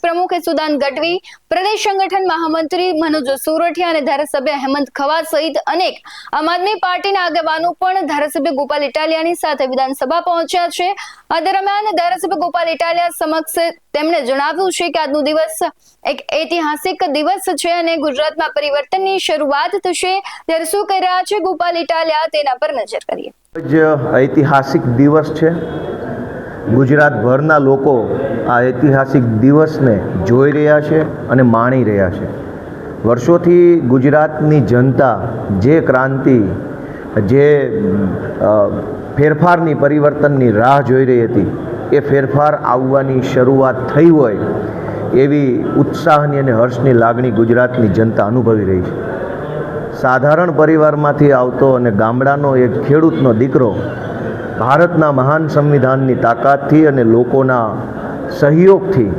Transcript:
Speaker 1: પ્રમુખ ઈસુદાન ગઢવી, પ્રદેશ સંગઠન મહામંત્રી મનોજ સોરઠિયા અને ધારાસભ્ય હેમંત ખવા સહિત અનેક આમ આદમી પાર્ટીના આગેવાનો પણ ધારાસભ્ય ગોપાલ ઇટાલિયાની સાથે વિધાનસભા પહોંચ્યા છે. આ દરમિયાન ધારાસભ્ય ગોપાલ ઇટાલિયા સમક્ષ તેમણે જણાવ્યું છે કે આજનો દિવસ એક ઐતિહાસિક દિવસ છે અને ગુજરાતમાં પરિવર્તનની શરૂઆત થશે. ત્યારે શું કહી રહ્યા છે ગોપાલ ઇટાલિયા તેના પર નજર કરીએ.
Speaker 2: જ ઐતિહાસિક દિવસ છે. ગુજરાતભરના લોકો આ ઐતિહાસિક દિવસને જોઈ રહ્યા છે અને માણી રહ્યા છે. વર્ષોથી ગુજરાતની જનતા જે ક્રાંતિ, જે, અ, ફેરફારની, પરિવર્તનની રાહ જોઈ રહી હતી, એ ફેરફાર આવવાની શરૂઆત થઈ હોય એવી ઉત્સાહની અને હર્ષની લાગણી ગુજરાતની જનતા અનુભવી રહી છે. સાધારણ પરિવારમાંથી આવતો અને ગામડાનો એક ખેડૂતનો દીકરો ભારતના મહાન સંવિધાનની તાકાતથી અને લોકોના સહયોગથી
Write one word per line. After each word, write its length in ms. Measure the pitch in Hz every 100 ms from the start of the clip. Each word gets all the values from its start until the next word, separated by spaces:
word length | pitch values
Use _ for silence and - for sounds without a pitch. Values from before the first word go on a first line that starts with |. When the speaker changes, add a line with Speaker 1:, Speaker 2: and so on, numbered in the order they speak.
Speaker 1:
પ્રમુખ 320 | 349 339 359
ઈસુદાન 440 | 359 339 302 311 294
ગઢવી, 440 | 277 277 320 359 - - -
પ્રદેશ 300 | 330 381 427
સંગઠન 440 | 440 392 381 381 370
મહામંત્રી 640 | 330 330 320 320 359 370
મનોજ 380 | 320 330 311 262
સોરઠિયા 600 | 269 - 311 339 320 349
અને 120 | 320
ધારાસભ્ય 500 | 285 277 294 294 269
હેમંત 360 | 285 269 277 277 -
ખવા 260 | 277 320
સહિત 340 | 320 311 320 285 -
અનેક 260 | 320 359 - - - -
આમ 160 | 277 311
આદમી 200 | 359 381
પાર્ટીના 520 | 427 359 359 392 392 349
આગેવાનો 460 | 320 320 311 339
પણ 300 | 330 370 381
ધારાસભ્ય 500 | 311 294 294 320 285
ગોપાલ 320 | 277 277 294
ઇટાલિયાની 500 | 285 302 311 320 330
સાથે 320 | 349 311 285 262
વિધાનસભા 560 | 254 262 269 262 330
પહોંચ્યા 460 | 339 339 330 370 339
છે. 280 | - 359 392 - - -
આ 100 | 330
દરમિયાન 460 | 330 381 392 403 427 381
ધારાસભ્ય 440 | 349 359 349 381
ગોપાલ 300 | 349 339 339
ઇટાલિયા 400 | 320 339 339 349
સમક્ષ 460 | 339 311 320 320 - 339 330 _
તેમણે 280 | 294 311 330
જણાવ્યું 500 | 240 269 285 320 381
છે 180 | - 349
કે 100 | 320
આજનો 220 | 302 294
દિવસ 380 | 294 311 320 311 330 - _ _ -
એક 80 | 285 - 285
ઐતિહાસિક 680 | 320 339 302 302 381 381 370
દિવસ 440 | 285 302 381 381 311
છે 140 | 349
અને 280 | 349 330 330
ગુજરાતમાં 520 | 302 262 302 311 311
પરિવર્તનની 720 | 302 294 285 277 381 381 381
શરૂઆત 520 | - 311 294 277 339 392
થશે. 440 | 370 339 370 381
ત્યારે 460 | 392 - - 320 320
શું 200 | 403 415
કહી 140 | 381
રહ્યા 220 | 370 359
છે 180 | 370 415
ગોપાલ 380 | 359 311 349 339
ઇટાલિયા 480 | 339 330 320 302 320 302
તેના 180 | 285
પર 200 | 247 302
નજર 240 | 277 208 - -
કરીએ. 220 | - - - _ 165
Speaker 2:
જ 120 | 135 156 156 147 127 127
ઐતિહાસિક 680 | 135 160 143 139 135 170 127
દિવસ 480 | 120 139 156 151
છે. 160 | 160 160 170 - - - - - - - - - - -
ગુજરાતભરના 880 | 117 135 147 147 123 110 131 156 151
લોકો 600 | 135 135 143 131 101 98 - 113 -
આ 120 | 120
ઐતિહાસિક 600 | 127 127 151 135 135 147
દિવસને 800 | 117 110 127 147 156 - 131 101 - 95 90
જોઈ 240 | 120 139
રહ્યા 300 | 147 151 151
છે 460 | 147 156 156 - -
અને 120 | 131
માણી 420 | 127 113 120 131
રહ્યા 260 | 107 101 95
છે. 160 | - - - - - - - - - 131
વર્ષોથી 720 | 120 123 170 175 175 175 170
ગુજરાતની 800 | 131 131 135 147 156 156 151 151
જનતા 640 | 104 120 131 123 135 104 92 - 98 98
જે 220 | 110 165
ક્રાંતિ, 580 | - 127 131 135 143 127 98 92 - - - - - -
જે, 500 | 98 131 147 147 131 101 101 98 98 87 - -
અ, 260 | 98 107 101 - - - - -
ફેરફારની, 560 | 147 151 175 175 165
પરિવર્તનની 800 | 135 143 151 143 139 147 143 123
રાહ 300 | 104 123 139
જોઈ 240 | 135 131 131
રહી 180 | 123
હતી, 340 | 110 113 90 - - - -
એ 60 | 139
ફેરફાર 560 | - 139 135 139 147 147
આવવાની 680 | - 123 131 139 135 131
શરૂઆત 540 | 127 135 127 135 131 127 - 147
થઈ 140 | 170
હોય 280 | 156 123 95 - - - - - - -
એવી 500 | 120 139 147 139 117
ઉત્સાહની 760 | - 131 143 - 165 151 147 143
અને 120 | 135
હર્ષની 420 | 113 123 123 135
લાગણી 380 | 120 113 120 127
ગુજરાતની 560 | 107 113 117 123 123 110
જનતા 380 | 95 113 104 101
અનુભવી 400 | 123 113 110 95
રહી 160 | 92
છે. 340 | 90 - - - - - - - - - -
સાધારણ 580 | - 131 127 139 156 180
પરિવારમાંથી 800 | 147 151 160 151 147 147 143 143
આવતો 400 | 131 123 123 139
અને 200 | 127 120
ગામડાનો 640 | 101 110 123 135 143 143 131
એક 280 | 127 -
ખેડૂતનો 500 | - 147 160 147 131
દીકરો 440 | 110 135 131 123 87 85 - - - - 110 - -
ભારતના 520 | 113 147 175 170 156
મહાન 360 | 135 127 156 156
સંવિધાનની 680 | 147 147 143 127 135 135 123
તાકાતથી 720 | 117 - 135 139 143 151 156
અને 180 | 135
લોકોના 720 | 113 113 123 135 131 127 110 95 - - - - - -
સહયોગથી 720 | 143 160 185 196 - 135 104